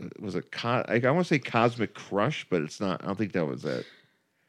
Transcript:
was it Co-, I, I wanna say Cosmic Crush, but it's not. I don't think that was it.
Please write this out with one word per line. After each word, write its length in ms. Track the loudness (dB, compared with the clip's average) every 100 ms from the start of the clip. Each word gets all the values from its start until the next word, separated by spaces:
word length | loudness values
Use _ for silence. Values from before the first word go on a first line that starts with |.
| -14 -10
was 140 | -6 -6
it 160 | -6
Co-, 320 | -4 0 0 2
I, 120 | 2
I 80 | 4
wanna 120 | 2
say 140 | 2 0
Cosmic 560 | 2 4 4 4 -2
Crush, 540 | -4 -4 0 0 0 0
but 140 | 0
it's 160 | 0 -2
not. 240 | -2 -2
I 20 | -2
don't 80 | -2
think 180 | 0
that 120 | 0 0
was 180 | -2
it. 220 | -2 -4 -6 -14 _ _ _ _